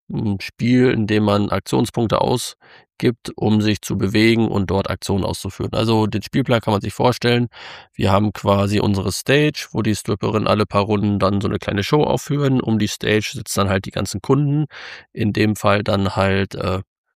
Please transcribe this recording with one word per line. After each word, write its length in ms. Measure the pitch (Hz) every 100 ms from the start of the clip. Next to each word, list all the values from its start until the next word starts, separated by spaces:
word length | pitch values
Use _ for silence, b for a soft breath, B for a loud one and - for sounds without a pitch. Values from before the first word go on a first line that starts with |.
| -
ein 300 | 139 110 98
Spiel, 500 | - - 120 127 127
in 160 | 117 104
dem 180 | 107
man 260 | 104 101 101
Aktionspunkte 720 | 98 - 127 120 - 110 -
ausgibt, 1080 | - 131 - - - - _ - 123 120 - -
um 240 | 110 107
sich 220 | 107 104
zu 160 | - 101
bewegen 500 | 101 101 113 113 107
und 220 | 98 95
dort 180 | 95 -
Aktionen 340 | 95 - 98
auszuführen. 480 | 90 87 95 - -
Also 340 | - 113 110 107
den 160 | 101
Spielplan 380 | - 143 127 117
kann 120 | 110
man 80 | 101
sich 140 | 107
vorstellen, 540 | - 123 113 120 120 120 B B B B
wir 180 | - 101
haben 220 | 98 107
quasi 480 | - 98 98 101 104
unsere 320 | 104 98 95
Stage, 560 | - - 139 151 - -
wo 100 | -
die 120 | 110
Stripperinnen 540 | 101 - 107 113 107 -
alle 180 | 104 101
paar 160 | 101
Runden 360 | 101 104 104 101
dann 220 | 95 101
so 80 | 98
eine 100 | 104
kleine 260 | - 101
Show 180 | 98 151
aufführen. 580 | - 131 - 143 139 127
Um 180 | - 110
die 100 | 107
Stage 420 | - 110 107 -
sitzen 260 | - 101 -
dann 80 | 101
halt 160 | 98
die 60 | -
ganzen 320 | - 98 98
Kunden, 440 | - 135 143 147 147 B B B B
in 200 | - 107
dem 240 | 101 107 104
Fall 280 | 104 101
dann 320 | 104 101 98 -
halt, 380 | 98 98 95
äh, 260 | 98 98 92 - _ _